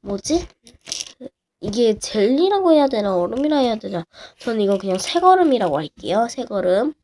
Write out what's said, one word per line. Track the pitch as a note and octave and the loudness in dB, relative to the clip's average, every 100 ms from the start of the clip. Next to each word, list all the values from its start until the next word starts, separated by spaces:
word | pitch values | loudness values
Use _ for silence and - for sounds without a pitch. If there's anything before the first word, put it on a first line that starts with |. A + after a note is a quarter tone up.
뭐지? | - G3+ - E4 - _ - _ - - - - B3+ _ _ _ | -6 -8 -2 -2 -4 _ -20 _ -12 -12 -12 -14 -20 _ _ _
이게 | G#3 G#3 A#3 G#3 | -8 0 0 0
젤리라고 | - G#3+ G#3 C4+ F#4 G4+ F#4 | -4 0 2 2 2 2 4
해야 | D#4 C#4 | 4 4
되나 | A#3 G3+ F#3 | 0 -2 0
얼음이라 | F3 A3+ D4 D4+ | -2 -2 0 2
해야 | B3+ A3 | 0 -2
되나? | G3+ F#3 E3 - - _ | -6 -8 -10 -18 -20 _
저는 | - A3+ | -6 -2
이거 | G3 G3 | 0 0
그냥 | G3 F#3 | 0 -4
새거름이라고 | - E4+ F#4 F#4 E4+ B3+ F#3 C#3+ | -2 2 4 6 4 2 0 -2
할게요. | D3+ - F3+ F#3+ A#3 | -6 -10 -4 -2 -2
새거름. | B3+ A#3+ G3+ F3+ F#3 C4+ - | -4 -6 -4 0 2 0 -4